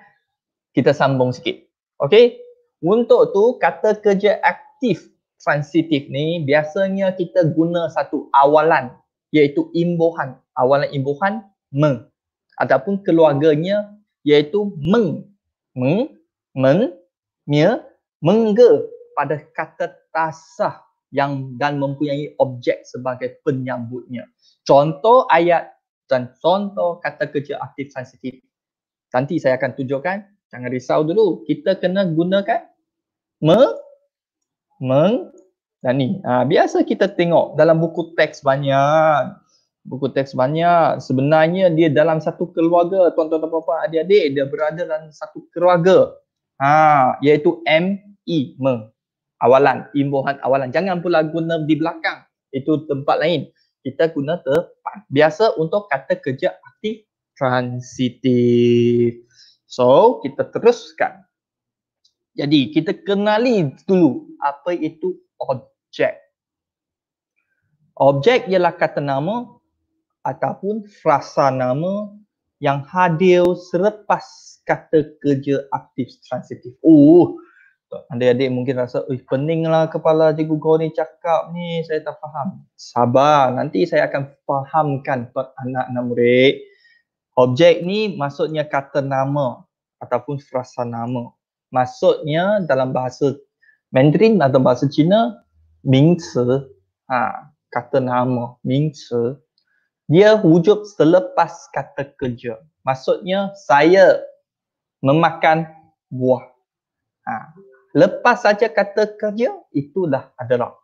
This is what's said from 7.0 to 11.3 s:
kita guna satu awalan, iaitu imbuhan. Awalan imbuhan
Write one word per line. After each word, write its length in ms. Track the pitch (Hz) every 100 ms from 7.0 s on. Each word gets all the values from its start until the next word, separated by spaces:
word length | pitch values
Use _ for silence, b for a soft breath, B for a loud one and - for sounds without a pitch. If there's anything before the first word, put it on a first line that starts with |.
| 190
kita 320 | 190 175 185 160
guna 400 | 156 165 170 160
satu 400 | 156 139 139 -
awalan, 560 | 139 143 151 156 156 120 - _ _ _ 151
iaitu 320 | 143 151 160 170
imbuhan. 640 | 170 170 165 165 131 - _ -
Awalan 320 | 127 139 147 143
imbuhan 480 | 135 143 196